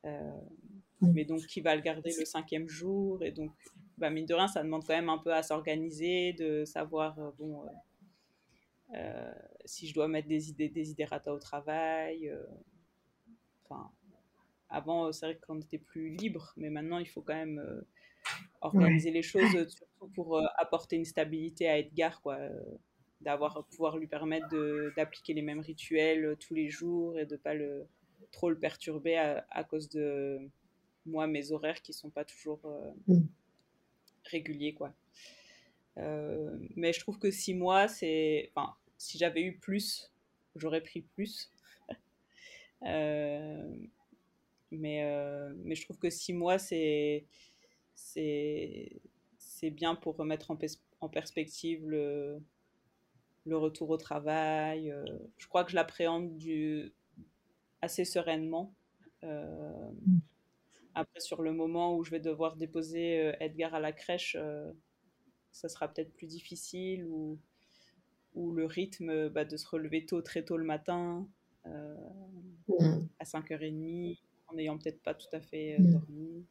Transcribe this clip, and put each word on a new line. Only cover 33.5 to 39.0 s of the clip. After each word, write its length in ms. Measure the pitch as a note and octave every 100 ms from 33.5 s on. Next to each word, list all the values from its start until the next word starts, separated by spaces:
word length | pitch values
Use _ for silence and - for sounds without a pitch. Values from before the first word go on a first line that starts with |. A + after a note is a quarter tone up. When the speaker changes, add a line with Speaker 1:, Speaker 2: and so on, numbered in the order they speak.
| _ _ _ _ _ _ _
Speaker 1:
réguliers, 500 | - E3 D#3 C#3+ D3
quoi. 180 | D3+ D3 - _ - - - - - _ _ _ -
Euh, 600 | D3+ D3+ D3+ D#3 D3+ D#3 - -
mais 160 | E3+
je 80 | E3+
trouve 180 | - G#3
que 120 | G3+
six 240 | G3 -
mois, 340 | F#3 F3+ F#3+ G3+
c'est, 640 | D#4+ E3+ D#3+ D#3 D3+ -
enfin, 200 | - C#3+ - _
si 180 | _